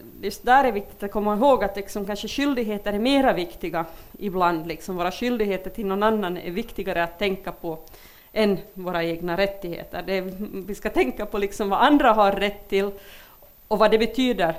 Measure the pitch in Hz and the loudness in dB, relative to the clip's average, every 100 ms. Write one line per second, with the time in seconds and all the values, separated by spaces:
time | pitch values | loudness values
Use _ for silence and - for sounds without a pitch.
0 | - - 196 208 - 254 262 208 202 - | -20 -10 -8 -4 4 6 4 0 -6 -10
1 | 202 208 208 208 285 254 202 202 196 214 | -6 -2 -2 2 4 4 2 -4 -8 -8
2 | 196 208 214 - 285 254 214 208 208 202 | -6 -6 -6 -2 -2 0 -2 -4 -4 -2
3 | 233 277 262 175 170 - 180 165 165 - | 2 4 4 2 -2 -6 -6 -6 -6 -10
4 | - - 202 180 175 170 165 160 - 180 | -20 -10 -6 0 0 0 -4 -8 -8 -4
5 | 175 180 240 247 208 185 185 - 196 190 | -4 -2 -2 0 0 -2 -6 -6 -4 0
6 | 214 220 185 175 - 175 233 - 196 170 | 2 2 -2 -4 -6 -8 -8 -8 -4 -2
7 | 170 - 202 190 - 170 170 160 - - | -2 -2 -4 -2 -6 -10 -8 -10 -12 -20
8 | - - - - 214 185 - - 180 175 | -20 -20 -8 0 2 0 -4 -10 -6 -2
9 | 170 165 175 170 196 196 175 170 - 170 | -2 -4 -2 0 0 -2 -10 -10 -10 -10
10 | 175 190 190 185 208 196 185 202 220 269 | -4 -4 -4 -8 -8 -8 -10 -8 -4 0
11 | 262 - 214 208 202 - 202 196 254 294 | 0 -2 -6 -2 -4 -2 0 4 6 8
12 | 269 214 202 196 202 202 - 196 202 202 | 8 6 6 4 0 -4 -4 -2 -2 -4
13 | - - - - - _ - 208 214 220 | -14 -20 -20 -20 -20 _ -2 4 6 6
14 | 226 247 254 208 170 | 4 2 0 2 0